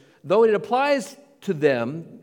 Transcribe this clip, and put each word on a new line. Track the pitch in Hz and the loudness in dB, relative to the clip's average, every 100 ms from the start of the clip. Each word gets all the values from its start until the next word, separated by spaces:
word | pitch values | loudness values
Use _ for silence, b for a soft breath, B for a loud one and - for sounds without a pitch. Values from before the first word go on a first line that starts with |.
| b b 139 | b b -2
though | 196 | 2
it | 226 | 4
applies | 202 - 247 277 285 202 - - _ | 2 -2 -2 0 -2 -4 -14 -20 _
to | - | -8
them | 165 147 127 117 160 160 - | 0 0 2 -2 -8 -14 -16